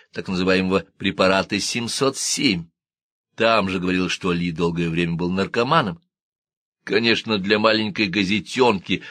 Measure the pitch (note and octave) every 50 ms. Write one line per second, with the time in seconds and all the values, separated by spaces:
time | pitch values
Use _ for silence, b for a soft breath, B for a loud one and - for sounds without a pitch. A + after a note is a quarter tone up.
0 | B B _ - F2+ - F#2+ F2+ F#2 F#2 F#2 F#2 F#2+ F#2 F#2+ F#2 E2+ _ _ _
1 | G2 G2 G2 - F#2+ F#2 F#2+ F#2+ F#2 - A2 G2 - - - A#2+ A#2 A2 - -
2 | C3+ C3+ C3 - - - - - - B2+ F#2+ E2+ E2 - _ _ _ _ _ _
3 | _ _ _ _ _ _ _ - A2+ A2+ A2+ G#2+ G2 F#2+ F#2 F#2+ F2 F2+ F#2 F#2
4 | F#2 F2 - - - F#2 F2 F2 F2 F2 D#2+ D#2 F2 E2+ E2 E2+ E2+ E2+ E2 E2+
5 | F2 E2+ E2+ D#2+ F2 F2 F#2 F#2+ F#2+ F2 - A#2 A#2+ C3+ D#3+ E3 C3 F#2+ E2+ -
6 | _ _ _ _ _ _ _ _ _ _ _ _ _ _ _ _ _ - - A2
7 | A#2 A#2 A2+ - - A#2 G#2+ G2+ F#2 G2+ G#2+ G#2 A2 A2 A2 A2 G#2+ G#2+ E2+ A2
8 | G#2+ F#2+ E2+ G#2 G2 F2+ G#2+ G2+ E2 - - A#2+ B2+ A#2+ G#2 F#2 - - F#2 -
9 | B B